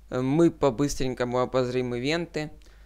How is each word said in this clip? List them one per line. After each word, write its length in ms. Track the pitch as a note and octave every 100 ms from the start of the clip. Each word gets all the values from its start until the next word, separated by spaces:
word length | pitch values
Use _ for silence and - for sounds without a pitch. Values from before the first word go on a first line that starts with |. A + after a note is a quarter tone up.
| -
э, 140 | B2+
мы 280 | C3 D3+ E3+
по-быстренькому 880 | E3 C#3+ A2 C#3+ - C3 B2 A#2+ B2
обозрим 540 | A#2+ C3 B2 B2+ B2+
ивенты, 560 | A#2+ C3 E3 E3+ D3+ D3+ - - -